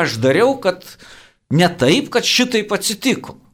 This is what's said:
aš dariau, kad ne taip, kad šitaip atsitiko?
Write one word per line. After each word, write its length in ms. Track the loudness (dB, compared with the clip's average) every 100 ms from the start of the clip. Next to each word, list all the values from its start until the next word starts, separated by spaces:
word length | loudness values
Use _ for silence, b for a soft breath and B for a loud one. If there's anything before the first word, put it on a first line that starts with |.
aš 180 | 0 0
dariau, 320 | 2 4 2 2
kad 240 | -2 -4 -10 -20 B B B B _
ne 200 | 2 2
taip, 420 | 2 2 2 0
kad 160 | -2 -2
šitaip 460 | 0 0 -2 -2 -4
atsitiko? 640 | -4 -4 -2 -4 -6 -20 _